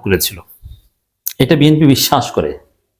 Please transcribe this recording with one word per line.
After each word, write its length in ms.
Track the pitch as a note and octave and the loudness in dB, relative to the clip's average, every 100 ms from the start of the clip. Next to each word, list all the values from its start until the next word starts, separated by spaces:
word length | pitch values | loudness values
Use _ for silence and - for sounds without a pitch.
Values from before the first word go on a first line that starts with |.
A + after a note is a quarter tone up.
করেছিল, 360 | G#2 F2+ - F2+ - - - - _ _ _ _ - - | -2 -2 -2 -10 -20 -20 -20 -20 _ _ _ _ -10 -4
এটা 160 | B2+ D#3 | 0 2
বিএনপি 300 | D3 D#3 D3+ | 4 4 4
বিশ্বাস 460 | B2+ - C#3 - | 2 0 -2 -2
করে, 280 | - D2+ - _ _ _ | -4 -4 -8 _ _ _